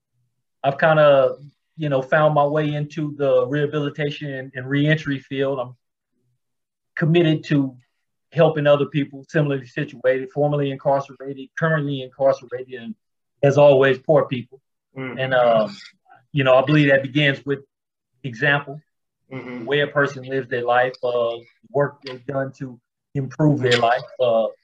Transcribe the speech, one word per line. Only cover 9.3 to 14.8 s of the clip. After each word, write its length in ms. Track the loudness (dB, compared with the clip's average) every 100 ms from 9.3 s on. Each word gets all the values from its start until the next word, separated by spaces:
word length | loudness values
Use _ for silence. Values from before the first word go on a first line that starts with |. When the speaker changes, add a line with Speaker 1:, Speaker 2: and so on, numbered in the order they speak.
| -2 -2 -4 -8
Speaker 1:
situated, 640 | -10 -10 -4 -2 -2 -4
formerly 400 | -4 -2 -2 -4
incarcerated, 800 | -4 -2 -2 -4 -14 -14 -14 -14 -4
currently 440 | -2 -2 -2 -6
incarcerated, 760 | -8 -2 0 0 -4 -14 -12 -14
and 140 | -14 -16 _ _ _ _
as 160 | 2 6
always, 400 | 6 6 4 2
poor 260 | 2 2
people. 380 | 0 -6 -10 -18 _ _